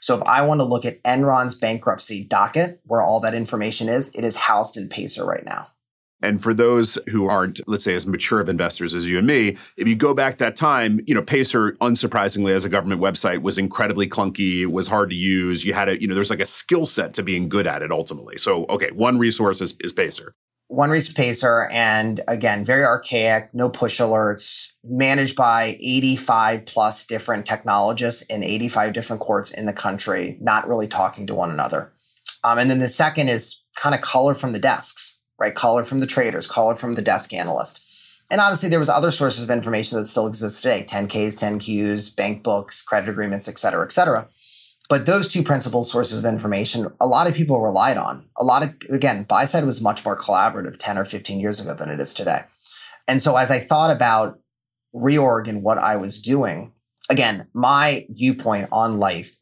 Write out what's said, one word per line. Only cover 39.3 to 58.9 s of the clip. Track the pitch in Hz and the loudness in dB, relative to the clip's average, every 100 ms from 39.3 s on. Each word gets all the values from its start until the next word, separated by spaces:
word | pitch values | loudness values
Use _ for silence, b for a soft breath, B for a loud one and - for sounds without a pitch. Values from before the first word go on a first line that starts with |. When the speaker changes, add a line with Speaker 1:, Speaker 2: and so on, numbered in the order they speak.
| 117 | -2
Speaker 1:
of | 117 | -2
information | 120 113 110 110 113 | -2 0 -2 -2 -4
that | 107 | -2
still | - 110 | 0 -2
exist | 107 110 - | -2 -6 -4
today, | 127 104 | 0 0
ten | - 101 101 | -2 -4 -4
Ks, | 107 107 | -2 -2
ten | 107 104 104 | -2 -4 -4
Qs, | 104 104 104 104 101 | -2 -2 0 -2 -4
bank | - 101 107 | -4 -4 -2
books, | 123 101 101 - | -2 -2 -2 -6
credit | - 107 98 | -2 -2 -2
agreements, | 104 104 - - | -4 -4 -4 -6
et | - | -4
cetera, | 104 90 | -2 -2
et | - | -2
cetera. | - 175 113 113 B B B B B B | 2 2 2 -2 B B B B B B
But | 139 135 | 0 4
those | 196 - | 2 2
two | 180 | -2
principal | 156 139 120 120 | 0 0 0 -2
sources | 120 120 120 110 | 0 0 -2 -2
of | |
information, | 113 107 104 98 107 117 104 - | -2 -2 -2 -2 -2 -4 -4 0
a | 127 | 2
lot | 123 175 | 4 2
of | |
people | 143 156 127 | 2 2 2
relied | 110 95 120 117 | 2 4 4 2
on. | - 65 - - | -2 -6 -10 -4
A | |
lot | 127 127 | 0 0
of, | 151 - - | 0 -8 -6
again, | 135 139 104 | 0 0 0
buy | 104 104 | 0 0
side | 139 175 | 2 0
was | 143 110 | 0 -2
much | 110 107 | -2 -2
more | 107 98 | -4 -6
collaborative | - 95 107 107 92 - | 0 2 2 -2 -10 -8
ten | - 98 | -6 -4
or | |
fifteen | 98 104 - 98 | -4 -8 -8 -6
years | 104 104 | -4 -4
ago | 92 | -8
than | 76 78 | -8 -8
it | 76 | -6
is | 71 | -6
today. | - 92 78 - _ B B B B B | -4 -2 -4 -4 _ B B B B B
And | 131 | 0
so | 151 127 | 4 4
as | 127 | 4
I | 131 | 2
thought | - 151 160 | 2 4 4
about | 135 123 113 107 - _ _ _ _ _ | 4 4 4 2 -4 _ _ _ _ _
reorg | 120 123 147 135 113 110 | -2 2 4 6 4 0
and | 107 | -4
what | 101 110 | 0 2
I | - 107 | 2 0
was | 98 101 | -2 -8
doing, | 107 139 113 80 107 _ _ _ - | 0 0 2 -2 -10 _ _ _ -2
again, | 139 120 101 85 | 2 2 -2 -8
my | 117 123 143 151 135 - | 0 4 4 4 0 -6
viewpoint | 117 127 127 113 104 98 | -2 0 0 0 -2 0
on | 110 113 | 0 0